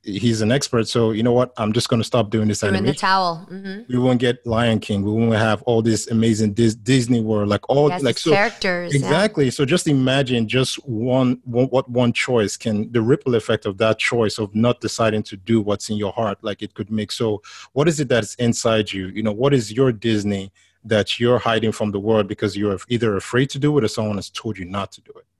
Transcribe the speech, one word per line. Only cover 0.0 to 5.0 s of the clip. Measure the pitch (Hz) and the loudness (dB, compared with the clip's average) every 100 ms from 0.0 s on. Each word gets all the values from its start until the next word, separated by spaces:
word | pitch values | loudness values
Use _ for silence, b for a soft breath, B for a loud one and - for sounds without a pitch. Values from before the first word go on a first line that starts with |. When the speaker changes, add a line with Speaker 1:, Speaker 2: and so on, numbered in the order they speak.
Speaker 1:
he's | - 98 117 113 | -8 -2 0 2
an | 107 | 2
expert, | 135 - 120 107 | 0 0 -2 0
so | 120 113 | 0 0
you | 107 | 2
know | 120 | 2
what? | 120 127 - | 2 0 -2
I'm | 107 | -2
just | 113 - | 0 0
gonna | 120 | -2
stop | 104 123 104 | 0 0 0
doing | 110 107 | 0 0
this | 104 | 0
Speaker 2:
Threw | 104 | 0
in | |
the | 95 | 0
Speaker 1:
animation." | 101 147 | 0 0
Speaker 2:
towel. | 196 190 180 165 185 | 0 0 0 -4 -12
Mm-hmm. | 185 196 190 240 | -14 -12 -14 -4
Speaker 1:
We | 123 | 0
won't | 127 123 | 2 2
get | 123 117 117 | 0 -2 -2
Lion | 113 120 110 | 0 2 0
King. | - 101 | 0 -2